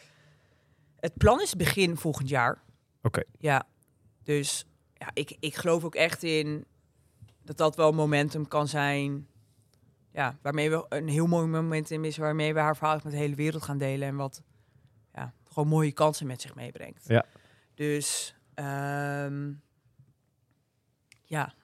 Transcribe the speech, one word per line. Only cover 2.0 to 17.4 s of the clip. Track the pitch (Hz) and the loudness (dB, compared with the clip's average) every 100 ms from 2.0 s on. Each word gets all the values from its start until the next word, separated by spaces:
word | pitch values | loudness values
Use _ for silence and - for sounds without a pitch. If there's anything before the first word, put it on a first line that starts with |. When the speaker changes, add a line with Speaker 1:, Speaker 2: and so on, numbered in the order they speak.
| 165 143 135 | -2 -2 -2
Speaker 1:
jaar. | 139 120 - _ _ _ _ | 2 2 0 _ _ _ _
Speaker 2:
Oké. | 117 - - - | -2 -2 -6 -4
Speaker 1:
Ja, | 156 139 - _ _ _ _ _ | 0 0 0 _ _ _ _ _
dus | - 147 143 - - _ _ | -4 -2 -2 -6 -8 _ _
ja, | - - | -18 -10
ik, | - 147 - | -6 -6 -6
ik | 151 | -8
geloof | - 175 165 | -4 0 0
ook | 165 | 0
echt | - 165 - | 0 0 0
in | 170 156 151 151 - _ _ _ _ _ - _ | -2 0 0 -4 -10 _ _ _ _ _ -20 _
dat | - 156 | -10 2
dat | 160 151 | 2 6
wel | 156 | 4
momentum | 156 151 147 147 156 147 | 6 4 4 2 -2 -2
kan | 151 147 | 0 0
zijn. | 147 143 143 143 139 147 _ _ _ _ _ _ _ _ | 0 0 0 -2 -6 -10 _ _ _ _ _ _ _ _
Ja, | 156 135 135 | -4 -4 -4
waarmee | 143 147 151 | -4 0 2
we | 160 165 | 0 -2
een | 151 156 | -4 0
heel | 147 170 | 2 4
mooi | 170 160 | 4 2
momentum | 160 165 156 151 156 | 0 0 -2 -2 -4
is, | 156 151 | -4 -2
waarmee | 156 156 151 | -2 0 0
we | 156 | 2
haar | 151 151 | 2 2
verhaal | 156 156 | 0 0
met | 151 | -2
de | 143 | -2
hele | 147 | -2
wereld | 143 151 156 | 0 -2 -2
gaan | 151 143 | -4 -2
delen | 139 135 139 | -2 -2 -4
en | 139 | -4
wat, | 135 - - _ _ _ _ _ _ | -6 -10 -20 _ _ _ _ _ _
ja, | - 127 - _ | -12 -12 -14 _
gewoon | - 151 | -2 2
mooie | 156 151 | 4 2
kansen | 139 156 151 143 | 4 2 2 -6
met | 123 | -8
zich | - | -12
meebrengt. | - 123 - - - - | -14 -14 -12 -16 -10 4
Speaker 2:
Ja. | 117 - - | 4 4 -6